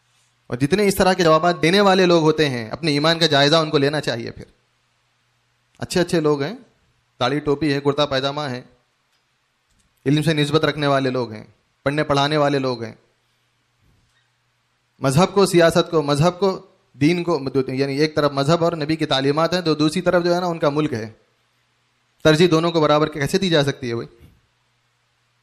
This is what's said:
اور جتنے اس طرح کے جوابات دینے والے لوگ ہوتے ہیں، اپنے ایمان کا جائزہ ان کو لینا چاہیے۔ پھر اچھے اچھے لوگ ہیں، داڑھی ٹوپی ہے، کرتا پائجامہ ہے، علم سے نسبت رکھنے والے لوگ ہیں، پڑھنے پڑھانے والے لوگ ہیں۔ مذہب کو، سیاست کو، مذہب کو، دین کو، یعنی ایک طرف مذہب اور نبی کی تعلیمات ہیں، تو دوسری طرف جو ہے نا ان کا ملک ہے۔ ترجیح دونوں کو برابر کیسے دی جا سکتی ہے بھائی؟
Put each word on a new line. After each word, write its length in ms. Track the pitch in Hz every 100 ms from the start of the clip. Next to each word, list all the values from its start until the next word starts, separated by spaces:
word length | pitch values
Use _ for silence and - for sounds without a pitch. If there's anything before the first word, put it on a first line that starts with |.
| _ _ _ _ -
اور 100 | 120
جتنے 300 | 139 196 202
اس 100 | 190
طرح 160 | 185
کے 100 | 185
جوابات 400 | 160 160 175 156
دینے 180 | 156 196
والے 260 | 196 185 180
لوگ 160 | 170
ہوتے 260 | 156 156 147
ہیں، 220 | 120 110
اپنے 200 | 120 160
ایمان 280 | 143 156 165
کا 80 | 165
جائزہ 300 | 139 143 165
ان 140 | 156
کو 80 | 151
لینا 220 | 139 151
چاہیے۔ 300 | 143 117 113
پھر 140 | - - _ _ _ _ _ _ _ _ _ _ _ _ -
اچھے 220 | 123 185
اچھے 200 | 175 170
لوگ 220 | 151 147
ہیں، 120 | 135 254 - _ _ _ _ -
داڑھی 180 | 123 147
ٹوپی 340 | 147 139 156
ہے، 80 | 139
کرتا 260 | 139 143 143
پائجامہ 340 | 135 139 147
ہے، 220 | 147 123 - _ _ _ _ _ _ _ _ _ _ _ _ _ 135
علم 160 | 151
سے 100 | 151
نسبت 320 | 147 143 156
رکھنے 220 | 151 147 143
والے 240 | 135 131
لوگ 220 | 127 113
ہیں، 120 | 107 - _ _ _
پڑھنے 220 | 139 151
پڑھانے 320 | 147 143 143 151
والے 220 | 143 139
لوگ 240 | 131 117
ہیں۔ 100 | 113 - _ _ _ _ _ _ _ _ _ _ _ _ _ _ _ _ _ _ _ -
مذہب 340 | 135 139 185
کو، 120 | 202 190
سیاست 440 | 170 165 170 165
کو، 120 | 160
مذہب 360 | 143 143 175 175
کو، 280 | 196 180 - _ _
دین 320 | 123 147 175
کو، 160 | 170 156 135 131 131
یعنی 280 | 131 139 139
ایک 180 | 156
طرف 180 | 156 147
مذہب 320 | 139 139 165
اور 80 | 170
نبی 240 | 165 147 156
کی 100 | 147
تعلیمات 460 | 135 139 147 165
ہیں، 80 | 180
تو 140 | 165
دوسری 280 | 147 156 185
طرف 220 | 175 180
جو 100 | 175
ہے 60 | 175
نا 60 | 180
ان 120 | 165
کا 100 | 156
ملک 240 | 143 151
ہے۔ 180 | 113 110 - _ _ _ _ _ _ _ _ _ _
ترجیح 240 | 160 156 175
دونوں 220 | 160 170
کو 80 | 165
برابر 280 | 147 151 151
کیسے 300 | 156 143 190
دی 120 | 190
جا 120 | 160
سکتی 280 | 139 - 120
ہے 40 |
بھائی؟ 340 | 117 147 _ - _ _ _ _ _ _ _ _ _ _ _